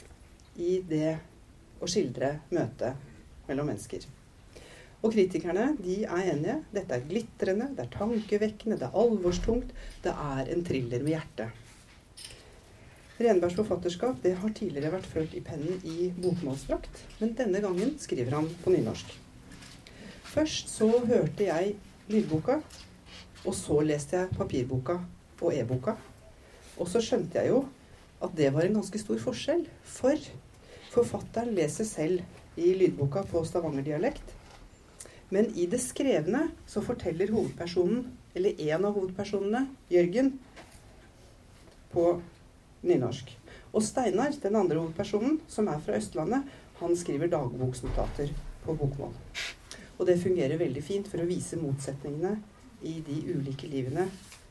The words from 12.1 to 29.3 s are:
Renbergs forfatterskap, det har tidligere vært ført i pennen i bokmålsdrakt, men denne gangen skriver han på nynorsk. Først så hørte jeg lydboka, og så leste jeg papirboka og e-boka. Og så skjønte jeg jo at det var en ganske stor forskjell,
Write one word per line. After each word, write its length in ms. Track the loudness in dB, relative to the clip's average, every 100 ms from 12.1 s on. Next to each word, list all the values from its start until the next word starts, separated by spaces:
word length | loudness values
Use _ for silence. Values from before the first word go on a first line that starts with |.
| -20 -18 -18 -20 -20 -20 -20 -20 -20 -12 2
Renbergs 380 | 6 6 4 2
forfatterskap, 600 | 0 0 -2 0 -2 2
det 140 | 0 2
har 140 | -2
tidligere 380 | -2 -4 -2 -2
vært 140 | -2 -4
ført 240 | -4 -4
i 80 | -6
pennen 380 | -8 -4 -4 -4
i 300 | -6 -4 -4 -2
bokmålsdrakt, 800 | 0 0 -2 -4 -4 -4 -6 -16 -16 -4
men 140 | -2 0
denne 240 | 0 2
gangen 320 | 0 0 0 -2
skriver 380 | -4 -2 0 0
han 100 | -2 -2
på 140 | 2 2
nynorsk. 340 | 2 -4 -8 -16 -18 -20 -20 -18 -18 -20 -20 -18 -18 -18 -4
Først 420 | 0 2 0 -6
så 220 | 2 4 6 6
hørte 400 | 4 4 0 0
jeg 260 | 2 0 -2 -10 -16 0
lydboka, 480 | 2 4 2 2 0 0 -14 -20 -20 -20 -20 -20 -8
og 160 | -4 -4
så 220 | 2 2
leste 380 | 4 0 0 -2
jeg 180 | 0 -2
papirboka 640 | -2 -2 0 -2 0 -2 -4 -14 -20 -2
og 100 | 0
e-boka. 460 | 0 0 0 0 -4 -6 -20 -20 -20 -20 -20 -12 -6
Og 100 | 0
så 120 | 0
skjønte 380 | 2 0 0 2
jeg 120 | 4
jo 120 | 4 2 -6 -20 -20 -20 -8
at 100 | -4 2
det 120 | 4
var 120 | 4 4
en 120 | 2
ganske 200 | 0 -4
stor 180 | -2 -2
forskjell, 420 | -2